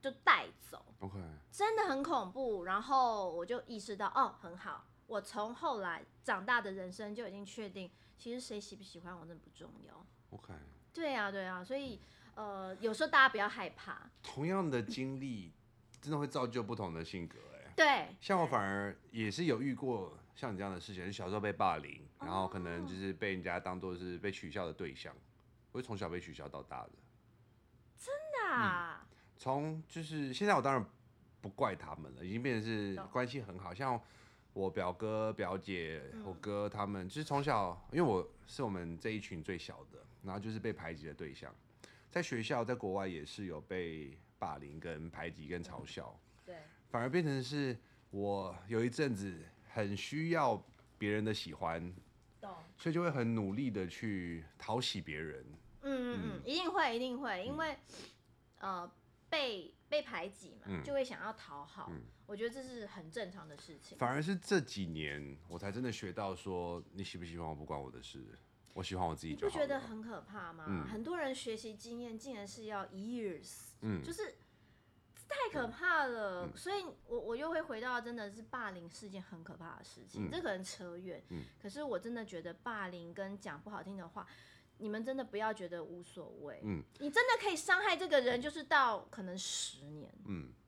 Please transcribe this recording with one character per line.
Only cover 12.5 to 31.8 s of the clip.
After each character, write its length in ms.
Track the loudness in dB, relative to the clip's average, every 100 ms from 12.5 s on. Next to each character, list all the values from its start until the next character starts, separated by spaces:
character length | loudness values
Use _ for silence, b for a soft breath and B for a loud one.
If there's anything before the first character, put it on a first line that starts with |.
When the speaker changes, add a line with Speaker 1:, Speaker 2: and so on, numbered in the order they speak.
| -4 -6 0
Speaker 1:
有 140 | 0
时 100 | 2
候 60 | 8
大 140 | 12
家 60 | 10
不 80 | 10
要 120 | 2
害 200 | 0 -6
怕。 280 | -6 -10 -10 -12 -16
Speaker 2:
同 240 | -10 0 2
样 240 | 4 4
的 120 | 4
经 380 | 2 -2 -2 -2
历， 320 | -2 -4 -6 -14 -20 -20 -20 -12
真 120 | -2
的 60 | 0
会 100 | 2
造 180 | 2 2
就 160 | 2
不 140 | 0 0
同 180 | 0
的 100 | 0
性 240 | -4 -4 -6
格 120 | -8 -16 -16
欸。 180 | -6 8
Speaker 1:
对。 400 | 8 8 2 -8
Speaker 2:
像 180 | 2 4
我 60 | 6
反 160 | 6
而 340 | 4 2 0 -4 -10
也 180 | -2 0
是 160 | 2 4
有 160 | 4
遇 120 | 2
过 420 | 0 0 0 -2 -10 -18 -6
像 180 | -4
你 40 | -2
这 60 |
样 80 | -2
的 80 | -4
事 140 | -6
情， 100 | -6 -4
就 60 |
小 160 | -4 -2
时 60 |
候 60 | 2
被 120 | 2
霸 260 | 6 6 6
凌， 220 | -2 -12 -14 -10
Speaker 1:
哦。 60 | 0
Speaker 2:
然 40 |
后 160 | 2 2
可 120 | 0
能 260 | -2 -2 -2
就 80 |
是 180 | -2 -4
被 200 | 0 0
人 80 | 0
家 180 | 0 0
当 200 | 0 -4
作 160 | -4 -4
是 220 | -4 -2
被 120 | -2
取 200 | -4 -4
笑 140 | -2 -2
的 80 |
对 200 | -2 -6
象， 220 | -6 -12 -12 -20 -20 -20 -20 -8
我 100 | -8
是 40 | -4
从 120 | -2
小 100 | -2
被 120 | -2
取 140 | -6
笑 140 | -10 -8
到 140 | -8
大 220 | -8 -10
的。 80 | -10 -16 -20 -20 -20 -20 -20 -20 -20 -20 -20 -14
Speaker 1:
真 160 | -6 -6 -2 0 2
的 80 | 4
啊？ 520 | 4 2 -2 -8 -14
Speaker 2:
嗯， 80 | B B -6
从， 460 | 0 2 0 -4 -6
就 160 | -8
是 300 | -4 -2 -2
现 140 | 2 6
在 60 |
我 80 | 8
当 120 | 8
然 120 | 4 2 -6 -20 -20 -20 -12
不 80 | -12
怪 260 | 0 0
他 200 | 2